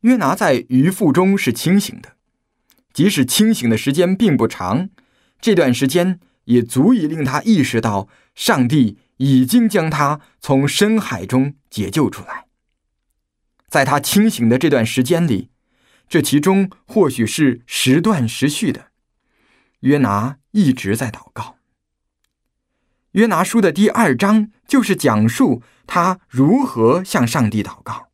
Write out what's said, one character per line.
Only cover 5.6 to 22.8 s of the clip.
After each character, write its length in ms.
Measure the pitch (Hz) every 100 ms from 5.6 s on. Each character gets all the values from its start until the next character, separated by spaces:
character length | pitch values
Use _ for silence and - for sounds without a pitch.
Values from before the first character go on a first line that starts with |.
| 139
时 140 | 120 131
间 320 | 165 180 175 _ _
也 180 | - 120
足 320 | 120 127 165
以 120 | 247 151
令 160 | 160
他 200 | 131 139
意 200 | 220 208
识 200 | 127 113
到 260 | 113 101 98 _ _
上 320 | - - 175 120
帝 300 | 151 113 - _ _
已 260 | 135 131
经 240 | 127 247 226
将 220 | 202 160
他 320 | 151 143 147 _ _
从 260 | - 135 143
深 320 | - 202 220
海 280 | 202 101 95
中 280 | 127 139 143 _
解 220 | - 95
救 180 | 156 131
出 160 | -
来。 220 | - - _ _ _ _ _ _ _ _ _ _ _ _ _
在 160 | 151
他 160 | 135 143
清 300 | - 202 220
醒 180 | - 117
的 80 | 123
这 120 | 160
段 160 | 139 113
时 160 | -
间 240 | 123 165 170
里， 240 | 101 - _ _ _ _ _ _
这 140 | 165
其 180 | 143 208
中 300 | 165 196 190 - _
或 240 | 220 160
许 160 | 113 107
是 340 | - 147 117 _
时 340 | - - 139
断 260 | 185 185 113
时 220 | - 160
续 240 | 147 190
的， 140 | - - _ _ _ _ _ _ _ _ _
约 180 | 127 147
拿 400 | 120 101 120 139 _
一 200 | 208 160
直 240 | 127 98 113
在 140 | 123
祷 200 | 110 -
告。 240 | - - _ _ _ _ _ _ _ _ _ _ _ _ _